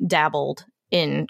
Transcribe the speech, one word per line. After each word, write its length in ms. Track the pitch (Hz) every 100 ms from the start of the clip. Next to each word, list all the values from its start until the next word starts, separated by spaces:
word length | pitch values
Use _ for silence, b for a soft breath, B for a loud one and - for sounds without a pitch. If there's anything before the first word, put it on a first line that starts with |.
| 180
dabbled 600 | 170 156 151 139 147 - _ -
in 360 | 180 151 143